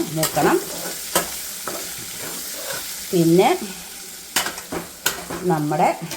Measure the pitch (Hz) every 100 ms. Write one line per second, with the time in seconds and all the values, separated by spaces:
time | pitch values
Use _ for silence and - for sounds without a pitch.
0 | - 156 156 151 175 359 - - - -
1 | - - - - - - - - - -
2 | - - - - - - - - - -
3 | - 180 165 175 233 359 208 - - -
4 | - - - - - - - - - -
5 | - - - 170 180 160 151 156 220 349
6 | 170